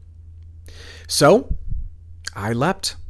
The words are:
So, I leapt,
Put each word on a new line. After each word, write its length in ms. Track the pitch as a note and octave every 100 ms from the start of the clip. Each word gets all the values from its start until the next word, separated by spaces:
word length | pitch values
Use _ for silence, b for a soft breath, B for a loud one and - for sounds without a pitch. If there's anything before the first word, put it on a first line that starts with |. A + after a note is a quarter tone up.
| - - - - - - - B B B B
So, 500 | - C#3+ A3 - - - - - - - - -
I 180 | - G2+
leapt, 440 | A#2 D#3 F#3+ - - -